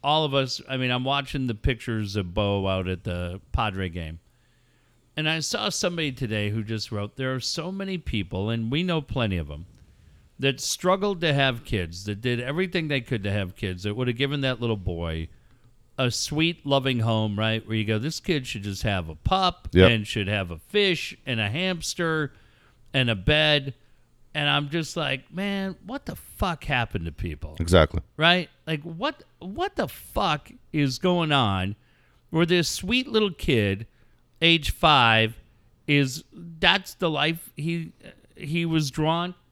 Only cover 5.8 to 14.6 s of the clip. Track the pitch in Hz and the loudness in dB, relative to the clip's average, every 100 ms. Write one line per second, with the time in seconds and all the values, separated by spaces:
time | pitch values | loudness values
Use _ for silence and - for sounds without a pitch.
5.8 | 180 170 151 127 123 107 104 110 107 113 | -2 0 -4 -4 -4 -2 -2 -2 -4 -6
6.8 | - 104 104 - 131 131 - - 165 196 | -6 -6 -6 -4 -4 -4 -4 -6 -6 -6
7.8 | 196 185 - 107 95 95 104 117 113 143 | -6 -6 -2 -2 -2 -2 -2 -2 0 0
8.8 | 180 165 139 135 113 90 73 73 87 - | 0 -2 -2 -2 0 0 -4 -10 -14 -20
9.8 | - _ - - _ - 135 131 - - | -20 _ -20 -20 _ -2 -2 -2 -6 -2
10.8 | 180 190 202 190 165 143 135 117 - 107 | 0 2 0 -2 0 2 2 0 -4 -2
11.8 | 85 87 101 101 123 120 123 151 190 175 | -2 -6 -8 -4 -2 -2 -2 -4 -2 -2
12.8 | 160 143 117 120 98 101 92 - 101 90 | -2 -2 -2 -4 0 -2 -2 -4 -4 -4
13.8 | 101 104 123 117 139 143 135 120 | -4 -2 -2 0 -2 0 -2 -2